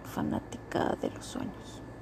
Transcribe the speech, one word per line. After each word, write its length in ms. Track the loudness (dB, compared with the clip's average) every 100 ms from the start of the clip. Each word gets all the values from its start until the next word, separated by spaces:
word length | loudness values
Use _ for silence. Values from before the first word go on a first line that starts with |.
fanática 920 | -2 2 4 2 0 -6 0 4 4 4
de 80 | 0
los 160 | -2 -4
sueños, 560 | -2 -2 -4 -8 -10 -10 -10